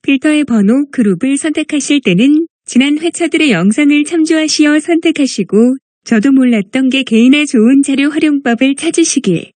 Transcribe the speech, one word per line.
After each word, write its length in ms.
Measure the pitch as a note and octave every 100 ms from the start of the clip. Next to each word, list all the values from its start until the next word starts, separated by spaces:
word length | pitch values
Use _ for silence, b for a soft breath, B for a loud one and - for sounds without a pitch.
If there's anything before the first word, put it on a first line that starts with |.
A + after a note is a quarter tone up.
필터의 400 | - C4+ D4+ D4+
번호 420 | C#4 A3+ G3 B3+ C#4+
그룹을 460 | - G#3 F3 C4 C#4
선택하실 640 | D#4+ D#4 D4+ D4 - C#4+
때는 460 | A3+ F3+ C4 D4+ E4 _ -
지난 340 | A#3+ C#4 D4+
회차들의 520 | E4 - E4 E4 D#4
영상을 520 | F3 F#3 A3 D4 D4
참조하시어 760 | D4 E4+ D#4+ D#4+ D#4 - D4 D4+
선택하시고 960 | D4+ E4 E4+ D4+ C4+ - F3+ G3+ A#3+ C4+ _ _ -
저도 260 | A3+ C#4
몰랐던 580 | C4+ B3+ A3+ F#3+ C4 C4
게 140 | C4+
개인의 440 | B3+ A3 B3 D4 D4
좋은 340 | A#3+ A3 C#4
자료 280 | C#4 C4+ C#4+
활용법을 680 | D4+ D#4 C#4+ B3+ A#3 C4+ C#4
찾으시길 760 | D#4+ E4 E4 - - E3 -